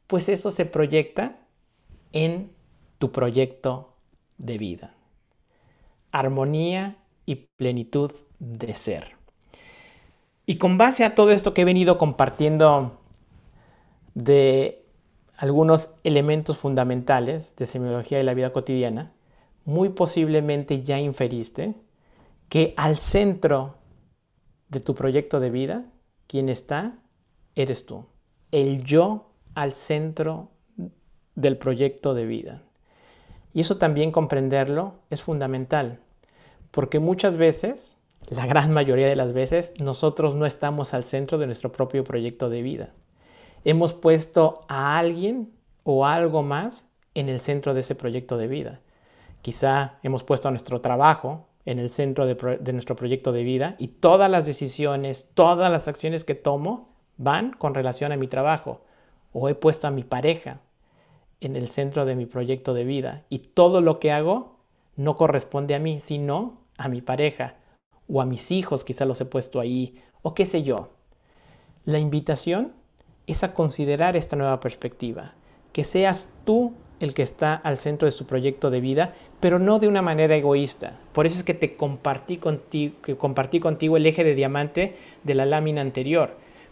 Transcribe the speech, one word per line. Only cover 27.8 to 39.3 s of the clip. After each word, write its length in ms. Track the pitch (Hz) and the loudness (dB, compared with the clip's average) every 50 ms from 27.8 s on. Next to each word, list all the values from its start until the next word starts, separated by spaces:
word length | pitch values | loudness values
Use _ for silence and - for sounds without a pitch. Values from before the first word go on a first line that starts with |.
| - - | -10 -14
tú. 180 | - 95 - - _ _ _ _ _ _ _ _ | -16 -18 -18 -20 _ _ _ _ _ _ _ _
El 320 | - 143 139 139 139 131 127 | 0 0 2 2 0 -2 -2
yo 480 | 135 147 160 175 202 220 208 - _ _ _ _ - - | 2 4 4 4 4 0 -6 -10 _ _ _ _ -14 -8
al 180 | 156 143 139 131 | -6 -6 -6 -6
centro 800 | - - - 151 151 156 160 156 - 156 156 160 160 - - _ _ _ _ _ - 175 180 - _ _ _ _ _ _ _ - | -6 -6 -4 -4 -2 -4 -4 -4 -4 -4 -4 -6 -8 -12 -18 _ _ _ _ _ -14 -14 -14 -14 _ _ _ _ _ _ _ -6
del 220 | 151 135 139 135 131 | -2 0 0 0 0
proyecto 560 | - 135 123 117 139 135 - - - 143 131 | -2 -2 -2 0 0 -2 -2 -2 -4 -2 -2
de 120 | 120 113 | -2 -4
vida. 380 | 113 113 113 - - - - - _ _ _ _ _ _ _ _ _ _ _ _ - - - - _ - | -4 -6 -8 -8 -12 -16 -18 -20 _ _ _ _ _ _ _ _ _ _ _ _ -20 -20 -20 -18 _ -4
Y 80 | 160 | -2
eso 160 | 165 - 202 - | -2 0 0 2
también 340 | 175 160 147 143 151 160 | 2 2 2 2 0 0
comprenderlo 840 | 160 170 156 139 147 139 135 131 135 139 131 135 143 160 185 196 185 - _ - | 0 0 0 0 0 0 0 0 0 0 0 0 -2 -2 -4 -6 -8 -14 _ -12
es 120 | 151 147 | -12 -10
fundamental, 800 | - 175 156 143 135 131 131 131 127 131 156 151 135 117 120 - _ _ _ _ _ _ _ _ _ _ _ - - - | -6 -6 -6 -4 -4 -4 -4 -6 -4 -2 -2 -2 -2 -2 -8 -12 _ _ _ _ _ _ _ _ _ _ _ -20 -20 -10
porque 280 | - 147 135 - - 151 | -4 -4 -2 0 0 0
muchas 380 | 156 170 185 185 - 196 170 160 | 0 0 0 2 0 0 2 4
veces, 600 | 165 160 156 - - 220 277 - - - _ _ _ _ _ _ - - | 4 4 4 2 0 -6 -6 -6 -12 -20 _ _ _ _ _ _ -16 -10
la 180 | 117 123 123 | -8 -4 0
gran 260 | 127 147 151 143 156 156 | 2 4 4 6 6 4
mayoría 340 | 151 143 135 123 131 135 135 | 4 4 4 4 4 4 4
de 80 | 139 | 4
las 160 | 135 127 123 | 2 0 0